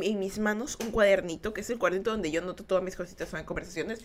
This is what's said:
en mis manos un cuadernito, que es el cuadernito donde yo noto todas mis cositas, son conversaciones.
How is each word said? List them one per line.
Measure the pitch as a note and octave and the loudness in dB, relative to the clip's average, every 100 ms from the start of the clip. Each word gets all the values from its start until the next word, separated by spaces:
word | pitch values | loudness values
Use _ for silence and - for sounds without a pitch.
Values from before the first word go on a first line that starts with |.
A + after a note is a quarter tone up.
en | F#3+ G#3+ | 0 0
mis | F#3+ G#3+ | -2 0
manos | G#3+ G#3+ C4+ - | 0 0 -2 -6
un | A3+ | -2
cuadernito, | A3+ G3+ F#3+ F3 D#3+ G#3+ | 6 6 6 4 -6 -6
que | G#3+ | -6
es | G#3 | -6
el | A#3 | 0
cuadernito | F3+ F#3 G3+ | 2 2 0
donde | A3 E3 | 0 0
yo | D#3+ | 0
noto | F3+ F3+ | -2 -8
todas | G3+ F#3 | 0 0
mis | F#3 - | 0 -6
cositas, | E3+ - E3+ | -10 -8 -8
son | D#3+ | -6
conversaciones. | D#3+ E3 - E3 E3 A3+ | -6 -6 -6 -6 -4 -4